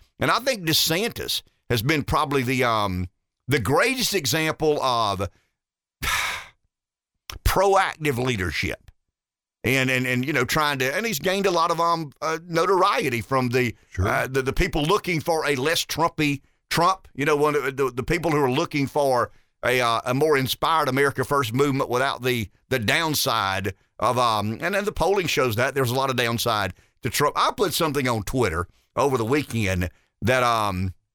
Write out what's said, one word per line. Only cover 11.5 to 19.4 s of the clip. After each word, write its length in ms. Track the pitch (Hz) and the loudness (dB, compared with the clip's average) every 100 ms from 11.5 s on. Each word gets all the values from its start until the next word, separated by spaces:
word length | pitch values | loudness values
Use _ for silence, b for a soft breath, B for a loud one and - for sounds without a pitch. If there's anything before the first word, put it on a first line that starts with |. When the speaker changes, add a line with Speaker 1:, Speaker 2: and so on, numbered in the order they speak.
Speaker 1:
lot 200 | 170 170 | 2 2
of, 100 | 165 | 2
um, 300 | 170 165 151 - | 0 0 -4 -8
uh, 180 | 151 160 175 | -6 -6 -2
notoriety 720 | 165 180 190 190 262 143 117 | 0 2 4 4 2 -2 -4
from 300 | - 135 123 | -2 0 2
the, 260 | 127 120 - _ | 0 0 -4 _
Speaker 2:
Sure. 180 | - 98 | -2 0
Speaker 1:
uh, 200 | 123 120 | 0 0
the, 140 | 135 | -2
the 120 | 127 | -2
people 300 | - 175 160 | 0 0 0
looking 360 | 151 202 175 160 | 0 0 0 -2
for 260 | 170 160 139 | 0 0 0
a 100 | 139 | 0
less 300 | 147 165 - | 0 -2 -2
Trumpy 560 | - 165 - 147 139 - _ - | -2 -2 0 -2 -2 -8 _ -6
Trump, 380 | - 175 185 - | 0 2 0 -6
you 120 | - 147 | -4 0
know, 100 | 147 | 2
one 180 | 151 | 2
of 220 | 147 131 135 | 2 -2 -2
the, 160 | 131 | -2
the 120 | 123 | -2
people 280 | 123 170 165 | -2 -2 0
who 60 | 151 | 2
are 140 | 131 | 2
looking 360 | 131 170 147 135 | 0 -2 -2 -2
for 440 | 151 139 123 110 - | 0 2 2 0 -6